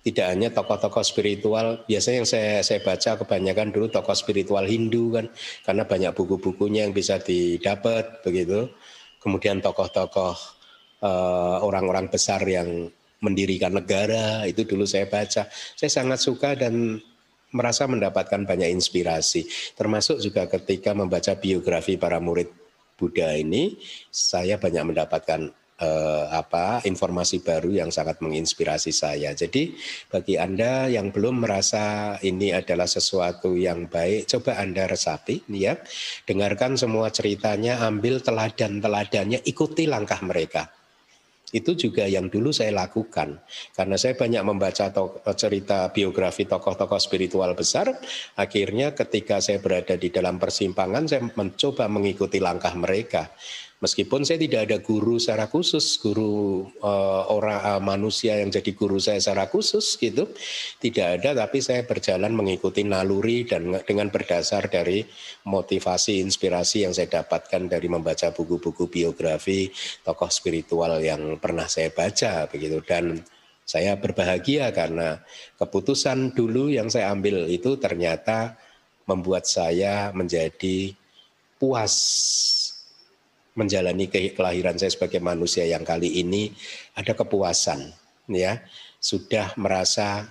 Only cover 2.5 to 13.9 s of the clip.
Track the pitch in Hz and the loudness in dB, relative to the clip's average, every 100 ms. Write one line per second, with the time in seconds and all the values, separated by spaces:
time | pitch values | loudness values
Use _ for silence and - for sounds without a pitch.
2.5 | 104 - 104 98 92 - 107 - 98 95 | 2 2 0 0 0 0 0 0 0 2
3.5 | 95 107 101 107 98 90 98 - 98 90 | 2 0 0 0 0 0 0 2 0 2
4.5 | 101 95 113 113 117 117 113 113 - - | 0 2 2 2 2 2 0 -2 -10 -14
5.5 | - - 101 - 95 92 90 92 92 95 | -6 0 0 2 2 2 0 0 2 0
6.5 | 90 104 107 104 98 92 95 - 90 87 | 0 2 2 2 0 0 0 2 2 2
7.5 | 85 98 101 117 113 110 - 95 92 87 | 2 0 0 0 0 -2 -4 -2 0 0
8.5 | 101 127 - - - - _ 104 95 104 | 0 -2 -8 -20 -20 -20 _ -2 0 2
9.5 | 98 98 - 95 - 92 98 92 87 - | 2 0 0 0 0 0 0 0 -2 -12
10.5 | - - - _ _ 101 92 90 90 87 | -20 -20 -20 _ _ -2 2 2 2 2
11.5 | 90 104 95 92 92 92 - - 98 95 | 2 0 2 2 0 0 -2 0 0 0
12.5 | 92 85 85 85 _ _ _ 107 98 95 | 0 -2 -4 -6 _ _ _ -2 0 0
13.5 | 90 92 95 90 | 0 0 -2 0